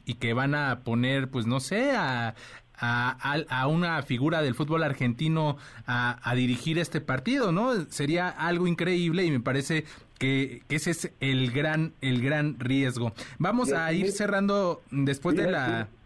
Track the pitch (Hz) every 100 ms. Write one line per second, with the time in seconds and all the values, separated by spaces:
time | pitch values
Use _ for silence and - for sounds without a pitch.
0 | - 120 120 117 139 147 143 120 - 117
1 | 127 139 135 135 110 127 127 202 277 247
2 | 156 123 117 110 - - - - 120 120
3 | 123 127 135 147 151 127 135 160 175 160
4 | 143 120 143 165 147 123 147 160 156 135
5 | 123 117 160 160 151 143 - - - 123
6 | 120 120 - 127 123 123 160 160 170 156
7 | - 131 131 277 220 170 247 233 147 -
8 | 143 170 180 - 160 175 180 165 170 175
9 | 175 170 175 135 117 131 135 160 151 -
10 | - - 131 135 135 123 - 147 175 160
11 | 175 - 135 131 127 127 151 156 160 -
12 | 135 123 131 151 147 120 123 135 135 120
13 | 117 - - - 175 233 247 175 160 170
14 | 196 202 208 196 202 202 185 156 - 139
15 | 139 139 170 - 180 170 127 113 110 -